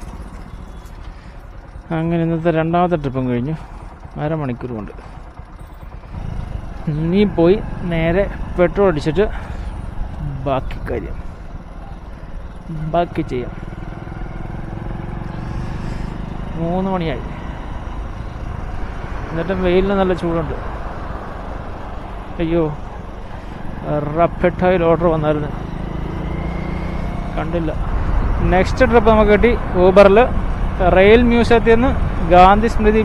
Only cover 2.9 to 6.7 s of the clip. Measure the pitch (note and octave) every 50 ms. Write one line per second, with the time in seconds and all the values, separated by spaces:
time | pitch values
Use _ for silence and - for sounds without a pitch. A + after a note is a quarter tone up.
2.9 | F3 D#3+ C#3+ C#3 B2+ C3+ B2+ B2+ B2 A#2+ A#2+ D3 D#3+ - - - - - - -
3.9 | - - - - - D3 D3 D3+ E3 D#3 D3 C3 A#2 A#2+ C3 B2 A#2+ G#2+ G2+ -
4.9 | - - - - - - - - - - - - - - - - - - - -
5.9 | - - - - - - - - - - - - - - - -